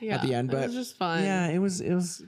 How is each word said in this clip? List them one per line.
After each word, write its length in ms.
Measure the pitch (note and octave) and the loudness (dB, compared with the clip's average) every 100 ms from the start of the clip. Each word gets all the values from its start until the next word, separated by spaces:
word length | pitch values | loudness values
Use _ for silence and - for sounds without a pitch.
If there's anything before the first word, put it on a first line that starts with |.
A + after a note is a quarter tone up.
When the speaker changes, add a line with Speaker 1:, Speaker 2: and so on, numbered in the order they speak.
Speaker 1:
Yeah, 140 | A3 | -4
Speaker 2:
at 80 | G3 | 0
the 100 | C3+ | 2
end. 160 | B2 B2+ | 0 0
Speaker 1:
it 20 | C3+ | 0
Speaker 2:
But 100 | C3+ | -2
Speaker 1:
was 60 | |
just 220 | A#3+ B3 - | -4 -6 -4
fun. 260 | F3+ E3 | 0 2
Speaker 2:
yeah, 260 | G3 F#3 E3+ | 2 2 2
it 100 | E3+ | 2
was, 240 | G3 F3+ | 0 0
it 100 | - | 0
was 300 | F3+ F3 - | 0 0 -6